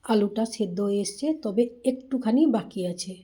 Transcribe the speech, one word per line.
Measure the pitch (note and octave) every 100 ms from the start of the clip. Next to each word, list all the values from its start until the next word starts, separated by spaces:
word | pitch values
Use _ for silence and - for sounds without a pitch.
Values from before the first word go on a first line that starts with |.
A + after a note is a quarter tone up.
আলুটা | - A3 G3+ A3 A3+
সেদ্ধ | - G3+ F3+
হয়ে | G3+ G3+
এসছে, | G3 - D4 D#4
তবে | A3 G3 A#3+ -
একটুখানি | C4 C4 - C4 A3 A#3+ D#4
বাকি | A3 F3 G3 F3+
আছে। | F3 - F3+